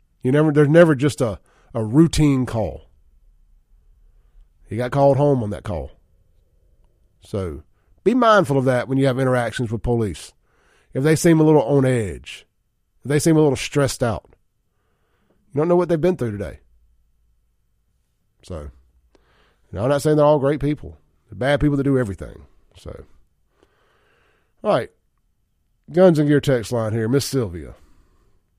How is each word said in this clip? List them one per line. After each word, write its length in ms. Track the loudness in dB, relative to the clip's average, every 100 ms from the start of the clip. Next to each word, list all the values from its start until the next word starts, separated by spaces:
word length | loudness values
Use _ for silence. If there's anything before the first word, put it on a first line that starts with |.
| _ _
You 80 | -2
never, 220 | 2 2
there's 160 | 4 4
never 260 | 6 6
just 260 | 4 -2 -2
a, 200 | -4 -6 _ _ _
a 100 | -8
routine 600 | 0 4 4 4 0 0
call. 460 | -2 -4 -6 -8 -18 _ _ _ _ _ _ _ _ _ _ _ _ _ _ -20 -20 _ -12
He 80 | -8
got 140 | -4
called 260 | 2 2 4
home 260 | 2 0
on 80 | -4
that 140 | -8
call. 280 | -8 -10 -10 -16 _ _ _ _ _ _ _ _ _ _ _ _
So 400 | -12 -8 -8 -10 -18 _ _ _
be 100 | 0
mindful 440 | 2 4 4 4 0
of 80 | 0
that 220 | 0 0
when 100 | 0
you 80 | 0
have 120 | 0
interactions 520 | 0 0 -2 -6 -6
with 120 | -6
police. 500 | -2 -2 -2 -6 -16 _ _ _ _ _ _
If 120 | -2
they 120 | 0 2
seem 240 | 4 4
a 20 |
little 200 | 4 4
on 240 | 4 2 2
edge, 600 | 0 -4 -8 -16 -20 _ _ _ _ _ _
if 60 | -4
they 100 | 0
seem 180 | 2 4
a 40 |
little 160 | 2 0
stressed 460 | -4 -2 -2 -2
out, 320 | -4 -6 -10 _ _ _ _ _ _ _ _ _ _ _ _
you 60 | -4
don't 100 | 0
know 80 | 2
what 120 | 0
they've 120 | 0
been 160 | -2 -2
through 160 | -6
today. 280 | -8 -10 -14 _ _ _ _ _ _ _ _ _ _ _ _ _ _ _ _ _ _
So, 280 | -18 -16 -16 -20 _ _ _ _ _ _ _ _ _
now, 120 | -6
I'm 40 | -2
not 140 | 0
saying 140 | 0 2
they're 80 |
all 140 | 4 4
great 220 | 0 -2
people. 380 | -4 -6 -10 -20 _ _ -18
They're 100 | -6
bad 220 | -2 0
people 160 | 0 0
that 80 |
do 140 | 0 0
everything. 480 | -2 -6 -14 -18 -20 _ _ -20
So, 280 | -18 -18 -20 -20 _ _ _ _ _ _ _ _ _ _ _ _ _ _
all 80 | -2
right. 200 | -2 -4 _ _ _ _ _ _ _ _ _ -6
Guns 260 | 4 4 4
and 100 | 2
Gear 120 | 2
text 320 | 2 -2 -2
line 200 | -4 -4
here. 160 | -4 -2
Miss 160 | -2
Sylvia 500 | -2 -4 -4 -8 -16 -20 -20 _ _ _ _ _ _